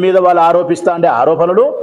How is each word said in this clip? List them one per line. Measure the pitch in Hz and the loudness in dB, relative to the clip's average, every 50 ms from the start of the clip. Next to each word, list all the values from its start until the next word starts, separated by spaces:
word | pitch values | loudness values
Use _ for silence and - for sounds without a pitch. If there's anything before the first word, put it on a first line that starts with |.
| 180 | 0
మీద | 185 185 190 180 | 0 0 2 2
వాళ్ళు | 180 175 175 165 170 | 2 2 2 2 2
ఆరోపిస్తా | 170 175 175 175 175 170 - 185 170 | 2 0 0 -2 -4 -4 -2 -2 -2
అంటే | 170 170 170 127 117 | 0 0 0 0 0
ఆరోపణలు | 131 151 165 160 170 175 180 214 254 294 - 95 | 0 0 0 0 0 0 2 0 0 0 -2 -6